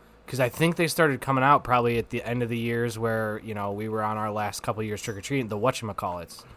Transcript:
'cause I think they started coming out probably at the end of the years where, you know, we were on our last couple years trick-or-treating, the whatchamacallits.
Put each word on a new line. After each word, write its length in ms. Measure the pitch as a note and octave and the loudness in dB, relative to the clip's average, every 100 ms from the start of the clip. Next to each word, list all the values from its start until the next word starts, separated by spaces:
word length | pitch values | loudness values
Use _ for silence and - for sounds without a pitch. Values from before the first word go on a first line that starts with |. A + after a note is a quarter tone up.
| - - - | -20 -20 -6
'cause 140 | B2+ | 0
I 80 | B2+ | 0
think 260 | - E3 E3+ | 2 2 2
they 100 | D#3+ | 0
started 320 | - D#3+ C3 | 4 4 2
coming 220 | - C3+ | 0 4
out 200 | C3 C#3+ | 6 6
probably 340 | - B2 A#2+ A#2 | 6 2 4 2
at 120 | - | 0
the 120 | A#2+ | -4
end 180 | A2+ A#2+ | -4 -2
of 80 | A#2 | -2
the 80 | A#2 | -2
years 400 | A#2 A#2 A#2+ A2 | -2 0 -2 -2
where, 440 | A2+ A2 A2 G#2+ | -2 0 -2 -4
you 100 | A2 | -6
know, 200 | G#2 G2+ | -6 -4
we 160 | G2+ A2 | -4 -2
were 120 | A2 | -2
on 160 | G#2+ G#2+ | -2 -2
our 140 | G#2+ | -2
last 300 | G#2 G#2 - | -2 -2 -4
couple 180 | - G#2+ | -4 -4
years 180 | A2 G#2 | -4 -4
trick-or-treating, 480 | - G2+ - C#3 A2+ | -6 -6 -4 -2 -2
the 80 | G#2+ | 0
whatchamacallits. 840 | B2 - A2 G2 G2 F2 E2 - - | 0 0 -4 -4 -6 -6 -10 -16 -20